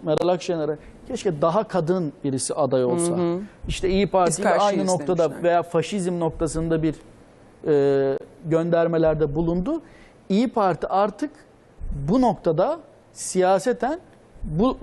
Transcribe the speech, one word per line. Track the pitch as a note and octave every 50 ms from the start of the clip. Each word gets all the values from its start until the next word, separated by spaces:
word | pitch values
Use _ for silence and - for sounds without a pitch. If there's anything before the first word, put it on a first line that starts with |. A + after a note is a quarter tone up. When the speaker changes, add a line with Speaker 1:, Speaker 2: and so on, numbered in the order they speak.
| -
Speaker 1:
Meral | D#3+ D3+ D#3 E3+
Akşener'e | F3 F#3 E3+ - F#3+ F3 D#3+ D3+ D3+ D3+ - - - - - -
keşke | - B3+ - - G3 D#3 C#3+
daha | E3 E3 E3+ A3 G3+
kadın | - - F3+ D#3 D#3+ F#3 F#3 E3 C#3+ - - -
birisi | C#3 C3 B2+ - - -
aday | D#3+ C#3+ B2+ C3+ C3 B2+
olsa, | B2 B2 E3+ E3+ E3+
Speaker 2:
Hı | E3+
hı. | F3+ F3 E3+ E3+ F#3 G#3 - - - -
Speaker 1:
işte | - - - F#3+ F#3
İYİ | F#3+ G3 G3+
Parti | - - F#3+ F3+ E3 D#3 F3+
ile | G#3+
Speaker 2:
Biz | G3+
karşıyız | E3+ F3+ G3+ G3+ G3 G3
Speaker 1:
aynı | F#3+
noktada | F#3 F3+ D3+ D3 C#3 F3+ E3 D#3+
Speaker 2:
demişler. | D3 - - E3+
Speaker 1:
veya | E3+ E3+ E3+ E3
faşizm | - - E3 D#3 - G#3 G3+ F3 F3+ F3 E3+
noktasında | E3 D#3+ E3 - E3+ D3+ - D#3+ E3 E3 E3 D#3 D#3+
bir, | D#3+ C#3+ - - - - - - - - - - - - - -
e, | D#3+ D3 C#3+ C#3 C#3 C#3 C#3 C#3 C3+ C#3 - - - - - -
göndermelerde | D#3 E3 D#3+ E3 E3+ E3+ E3 E3 E3 E3 E3 D#3+ D#3+ D#3 D3+ D#3 C#3+ C#3
bulundu. | D#3+ E3+ E3+ F3 F#3 F3+ C4+ E4 D#4 - - - - - - - - - -
İYİ | F#3+ G#3+ B3+
Parti | B3 - A#3 G3 F#3 D#3+ - -
artık | - F#3 G3 G#3 G#3 - - D4+ D4 - - - _ - - _ _ - - - - - C#3+ C3+ D3+
bu | A3 C4+
noktada | B3+ A3+ D#3+ - - F3 D#3 D#3+ G3+ C#4 E4 E4+ - - - - _ _ -
siyaseten | - - - - F#3 F3+ F3+ G3 F#3+ - B3+ A#3+ A#3+ A#3+ C4+ D#4+ F#4 - - - - - - - - -
bu, | D#3+ D3+ E3 A#3 C4 - -